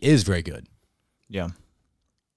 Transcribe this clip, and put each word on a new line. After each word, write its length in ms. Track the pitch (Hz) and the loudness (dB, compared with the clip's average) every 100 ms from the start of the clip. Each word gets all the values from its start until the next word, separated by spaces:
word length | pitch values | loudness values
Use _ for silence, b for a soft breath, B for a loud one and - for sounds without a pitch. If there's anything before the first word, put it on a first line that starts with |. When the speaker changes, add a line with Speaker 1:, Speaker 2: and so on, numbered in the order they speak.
Speaker 1:
is 220 | 131 147 | 4 4
very 180 | 98 87 | 4 -2
good. 260 | 80 82 - _ _ _ _ _ _ | -4 -10 -16 _ _ _ _ _ _
Speaker 2:
Yeah. 200 | 98 85 85 _ _ _ _ _ _ _ | -8 -8 -10 _ _ _ _ _ _ _